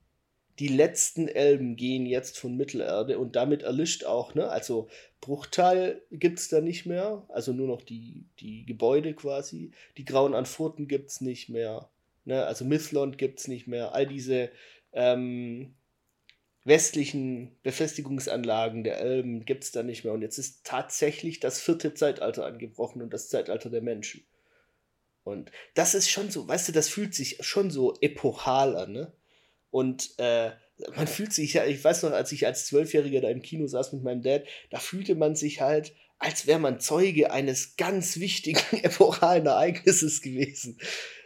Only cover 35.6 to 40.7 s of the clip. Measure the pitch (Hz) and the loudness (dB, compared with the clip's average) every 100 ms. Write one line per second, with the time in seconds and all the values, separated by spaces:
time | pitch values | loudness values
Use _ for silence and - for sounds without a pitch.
35.6 | 139 151 151 - _ - 151 151 - 160 | 2 2 0 -14 _ -6 -4 -2 4 4
36.6 | 147 123 - 156 190 156 147 131 139 131 | 4 0 0 4 4 4 4 4 0 -2
37.6 | - - 175 196 175 165 180 - 151 160 | -4 -4 -2 0 -2 -4 -4 -4 0 0
38.6 | - 220 170 - 196 - 170 180 151 110 | 2 2 2 8 6 8 6 6 6 4
39.6 | 165 175 - 190 151 - 135 127 143 - | 4 4 6 6 4 -2 -4 -2 -2 -4
40.6 | 123 | -12